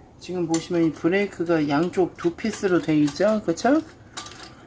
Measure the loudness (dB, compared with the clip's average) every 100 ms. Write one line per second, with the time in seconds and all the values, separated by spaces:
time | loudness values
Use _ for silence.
0 | -20 -20 -10 -6 0 -2 0 0 0 0
1 | 0 2 0 -2 0 0 2 0 0 0
2 | 0 0 -4 -2 -4 -2 2 2 2 2
3 | 2 2 2 2 0 0 2 2 0 -10
4 | -18 -16 -16 -16 -20 -20